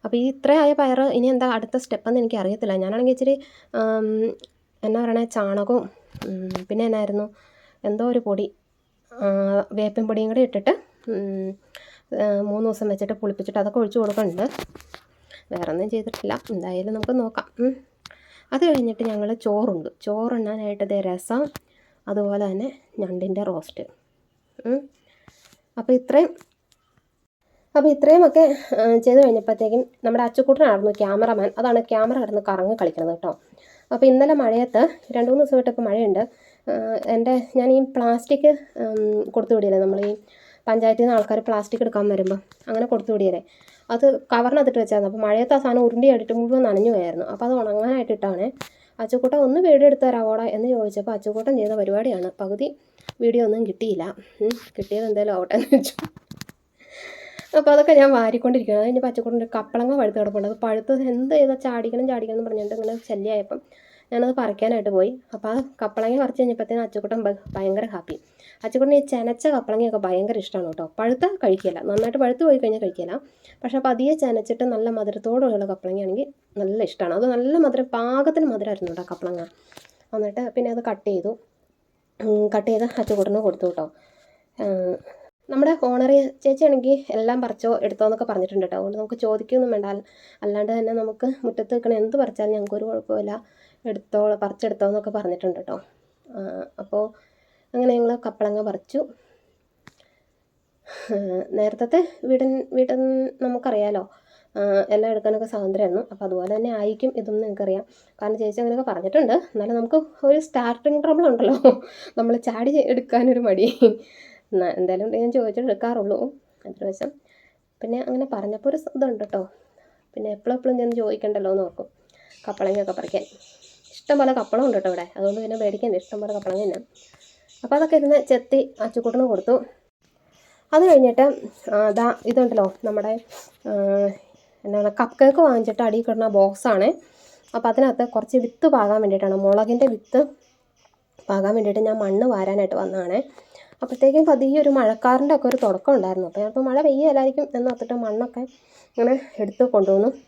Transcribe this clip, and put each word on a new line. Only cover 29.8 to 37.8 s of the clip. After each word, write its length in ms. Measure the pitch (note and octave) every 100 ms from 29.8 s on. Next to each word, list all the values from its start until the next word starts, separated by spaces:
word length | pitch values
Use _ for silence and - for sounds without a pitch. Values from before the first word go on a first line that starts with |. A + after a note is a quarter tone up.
| B3+ _
നമ്മുടെ 200 | A#3 A#3
അച്ചുക്കുട്ടനായിരുന്നു 680 | A#3+ A#3 C4 C4+ D4 G3+ G#3
ക്യാമറമാൻ. 600 | G#3 G3+ G3+ A3+ G#3+ G#3 -
അതാണ് 220 | B3 A#3
ക്യാമറ 400 | A3+ A3 A3+ B3+
കിടന്ന് 220 | G#3+ G#3 G3+
കറങ്ങി 280 | F#3+ F#3+ A3+
കളിക്കുന്നത് 320 | E3+ D#3+ E3
കേട്ടോ. 260 | E3+ F3+ - _ _ _ _ _
അപ്പോൾ 140 | A#3+ C4+
ഇന്നലെ 280 | B3+ C#4+
മഴയത്ത്, 540 | D4 A#3+ A3+ B3 G#3+ A#3+ - -
രണ്ട് 180 | A#3+ A#3+
മൂന്ന് 140 | C4+
ദിവസമായിട്ട് 260 | C#4+ B3+ B3
ഇപ്പോൾ 120 | A#3+
മഴയുണ്ട്, 460 | A3+ G#3 A3 F#3+ A#3+ _ _ _ -
ആ, 60 | A3+ A3 A3+ -
എൻ്റെ, 420 | A#3 A#3 B3+ B3 C4
ഞാൻ 140 | B3+
ഈ 140 | C4